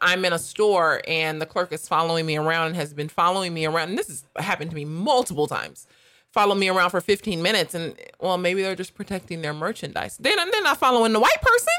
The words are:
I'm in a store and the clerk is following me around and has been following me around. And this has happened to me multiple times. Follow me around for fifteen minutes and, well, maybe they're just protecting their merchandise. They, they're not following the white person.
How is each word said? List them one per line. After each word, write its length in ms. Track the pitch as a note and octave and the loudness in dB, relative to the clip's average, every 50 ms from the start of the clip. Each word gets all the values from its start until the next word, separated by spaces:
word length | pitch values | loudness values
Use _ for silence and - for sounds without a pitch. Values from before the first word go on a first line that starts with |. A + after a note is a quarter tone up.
I'm 240 | - F3 F3+ F#3 F#3+ | 2 2 2 2 2
in 80 | F3+ E3+ | 0 0
a 60 | E3 | -2
store 640 | - - - - G#3+ G#3 G3+ F3+ E3 D#3 C#3+ - - | -4 -4 -2 2 2 4 4 4 4 4 2 0 -2
and 340 | - D#3+ D#3+ D#3+ D#3 D#3 D#3 | -2 -2 -2 -2 -2 -2 -4
the 60 | D#3+ | -6
clerk 240 | D#3+ - E3+ F3+ F3 D3+ | -4 -2 -4 -2 -2 -4
is 140 | D#3+ - | -8 -4
following 380 | - E3 D#3+ E3 E3 E3 E3 D#3+ | -2 0 2 2 2 0 0 0
me 100 | D#3+ D3+ | 0 -2
around 320 | D3+ D3+ D#3+ E3 E3 E3 D#3+ | 0 0 0 0 0 0 -2
and 80 | E3+ | -2
has 160 | F3 D3+ D3 D3 | -4 -6 -6 -6
been 140 | D3 D3+ D#3 | -8 -8 -4
following 420 | - - E3+ F3 F#3 G3 F#3+ F3+ E3+ | 0 2 2 2 2 2 -2 -2 -2
me 120 | D#3+ D#3 | -2 -2
around. 240 | D#3 D#3 E3 D#3 E3+ | 0 0 -2 -2 -2
And 80 | F#3+ D4 | -4 -4
this 100 | G#4+ - | -6 -6
has 160 | C#3 - - _ - - | -10 -16 -16 _ -10 -8
happened 320 | D#3 G3+ F#3+ - D3 E3 | -4 -4 -4 -4 -6 -8
to 40 | E3 | -10
me 100 | D3+ C#3+ | -10 -8
multiple 600 | D3+ D#3 E3 G3 D4 C#4+ B3+ B3 - F#3 D3 D3 | -8 -6 -4 0 2 2 2 0 0 -2 -2 -2
times. 400 | C#3+ C#3 E2+ - D2+ C2+ - - _ _ _ _ _ _ _ _ _ - | -2 -2 -6 -8 -8 -12 -18 -20 _ _ _ _ _ _ _ _ _ 0
Follow 220 | A3+ G#3 G3 G3 | 2 2 4 4
me 140 | G3 G3 F#3+ | 2 2 2
around 220 | F#3 F#3 F3+ F3+ | 4 4 2 2
for 100 | F3 F3+ | 2 0
fifteen 420 | - - G3+ G3 - A3 - D#3+ E3 | 0 0 0 0 -2 -4 -4 -2 0
minutes 320 | F#3+ A3 G3+ D#3+ - - | 0 2 0 0 -2 -4
and, 200 | E3+ E3 D3 - - - - - - | -6 -8 -8 -10 -12 -18 -20 -10 -6
well, 180 | - F#3 F#3 F3+ | -2 -2 0 0
maybe 240 | F3+ F3 F3+ G3 F#3+ | 0 0 0 0 -2
they're 120 | F#3+ F#3+ | -2 -4
just 200 | F#3 F#3 - - | -6 -8 -10 -12
protecting 480 | - G3+ - G3+ F#3 - - - E3 D#3+ | -14 -10 -8 -8 -8 -8 -10 -10 -8 -6
their 100 | D3 D3 | -6 -6
merchandise. 640 | D3+ D#3 F#3+ A#3 - - C#3 - - - G2 - - | -4 -4 -6 -6 -6 -10 -8 -6 -6 -6 -6 -6 -4
They, 160 | A3 - G#4+ | -2 0 0
they're 280 | G4 E4+ F#4 A4+ G#4+ G4 | 0 0 0 0 0 2
not 160 | D4+ C#4 - | 0 2 2
following 340 | D#4+ C4 B3+ A#3+ A3+ A3+ A3 | 4 4 4 4 4 4 4
the 80 | G#3+ | 4
white 200 | - - D#5 D#5 - | 4 4 4 4 4
person. 300 | - A4+ B4 - - E5 | 4 4 4 4 2 0